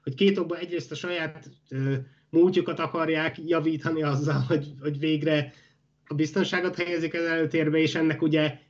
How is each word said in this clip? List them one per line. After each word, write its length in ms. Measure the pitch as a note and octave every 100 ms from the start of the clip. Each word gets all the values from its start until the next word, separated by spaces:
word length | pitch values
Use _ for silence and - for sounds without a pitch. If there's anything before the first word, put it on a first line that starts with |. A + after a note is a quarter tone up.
hogy 120 | - B2+
két 220 | G3 G3
okból 200 | E3 E3+
egyrészt 340 | E3+ E3+ -
a 40 | D3+
saját, 540 | F3+ F3 D#3+ D#3 - - _
ö, 240 | C3+ C3+ C3+ - - _
múltjukat 500 | E3 F3+ F#3 E3+ D#3
akarják 580 | D#3+ E3+ D#3+ D#3 D#3+ D#3+ D#3+
javítani 580 | E3 D#3 D#3 E3 D#3+
azzal, 400 | D3 C#3 D3 C#3 B2+
hogy, 200 | D#3 C#3+ -
hogy 180 | D3+ C#3+
végre 540 | D#3 D3+ D#3 D3+ C3+ - _ _ _ _ _
a 60 |
biztonságot 600 | D3 D#3 G3 F3+ F3+ F3+ F3+
helyezik 380 | F3 E3+ D#3+
az 120 | E3+ E3+
előtérbe, 520 | E3 D#3 E3 D3+ D#3+
és 180 | D#3+ E3
ennek 260 | D#3+ D#3
ugye 360 | D#3 D#3 D3+ -